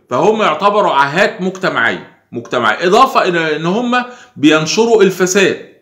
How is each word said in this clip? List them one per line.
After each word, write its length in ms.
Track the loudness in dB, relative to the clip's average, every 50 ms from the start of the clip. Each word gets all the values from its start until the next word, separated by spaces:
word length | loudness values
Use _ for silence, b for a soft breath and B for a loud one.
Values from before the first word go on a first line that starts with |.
| _ _
فهم 320 | -4 0 0 0 0 2 0
يعتبروا 500 | -2 -2 0 0 0 2 2 0 0 2
عاهات 480 | 0 0 0 0 0 0 -2 -2 -4
مجتمعية. 760 | -6 -8 -6 -4 -6 -4 -2 0 0 0 -2 -4 -8 -16 -20 _ _ _ -14
مجتمعية، 500 | -14 -10 -6 -4 0 0 0 0 0 0
إضافة 360 | 2 4 4 4 4 4 0 0 0
إلى 280 | 0 -2 -2 -2 -4
إن 100 | -4 -2
هم 380 | -2 -2 -2 -2 -2 -2 -2 -4 -6 B B B B B
بينشروا 640 | 0 2 2 4 2 0 -2 0 0 2 2 4 4 4
الفساد. 640 | 2 2 0 -2 0 2 2 2 0 0 -4 -8 -16 -20 _